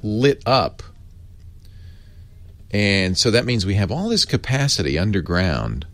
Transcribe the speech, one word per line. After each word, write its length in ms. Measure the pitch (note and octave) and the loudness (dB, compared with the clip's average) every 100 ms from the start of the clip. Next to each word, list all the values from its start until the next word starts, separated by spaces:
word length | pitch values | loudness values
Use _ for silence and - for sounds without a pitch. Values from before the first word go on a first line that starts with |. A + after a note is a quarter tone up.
lit 400 | G#2+ G#2+ C#3 - A2+ | -4 2 4 4 2
up. 360 | C3 - - - - - - - - - - - - - - - - - - - - - | 2 2 -4 -18 -18 -20 -20 -20 -20 -20 -20 -20 -18 -18 -18 -20 -20 -20 -20 -20 -20 -6
And 480 | G2+ G2+ G2 F#2 F#2 | 0 2 4 2 2
so 140 | A#2+ | 2
that 120 | G#2 | 2
means 220 | A#2+ A#2 F#2+ | 2 0 2
we 80 | |
have 160 | G2+ F#2 | 2 0
all 180 | D3+ A3 | 0 0
this 160 | A3+ | 0
capacity 720 | - A2+ - C3+ C#3 - D2 D2 | 0 -2 0 0 2 0 0 0
underground 880 | G2+ G2 D#2+ F2 F#2 B1+ A1 A#1+ - | 2 0 0 2 2 2 -2 -4 -8